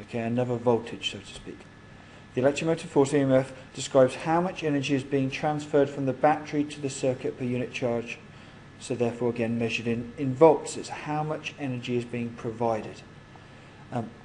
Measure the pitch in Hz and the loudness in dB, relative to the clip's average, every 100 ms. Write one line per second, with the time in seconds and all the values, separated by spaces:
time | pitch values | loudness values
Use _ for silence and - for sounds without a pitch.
0 | 104 120 113 120 123 120 120 113 117 101 | -8 -4 -2 0 0 0 4 2 2 -8
1 | - 104 - - - - - - - - | -8 -8 -14 -16 -14 -16 -18 -20 -20 -20
2 | - - - - 127 147 160 165 - 156 | -20 -20 -8 2 2 2 0 -2 0 4
3 | 135 151 135 131 131 - - - - 139 | 4 4 4 4 2 -8 -16 -12 0 6
4 | 127 - 160 165 180 180 156 143 139 139 | 6 4 0 0 0 -2 -2 0 0 -2
5 | 135 139 135 - 156 151 147 147 139 - | 0 0 0 -2 -2 -2 0 4 4 2
6 | 135 127 151 151 - 151 147 - 143 135 | -2 2 4 2 0 -2 -2 -4 -6 -2
7 | 135 127 127 - 127 123 123 - 127 117 | -2 -2 -4 -4 -4 -2 -4 -4 -2 -2
8 | 113 - - - - - - - - 120 | -4 -10 -14 -20 -20 -20 -20 -18 -8 0
9 | 120 117 123 117 113 117 117 113 117 117 | 0 2 -2 0 0 0 0 -2 -2 -2
10 | 135 - 139 127 160 151 - 120 90 - | -4 -4 -4 6 8 8 2 -10 -10 -10
11 | 151 151 151 156 - - 143 123 120 123 | -6 -4 -2 -4 -8 -8 -6 -6 -2 -2
12 | 120 123 120 - 123 110 117 110 95 - | -2 -6 -6 -6 -8 -2 0 0 -4 -12
13 | - - - - - - - - - 123 | -18 -20 -20 -20 -20 -20 -20 -20 -8 -6
14 | 110 - | -6 -10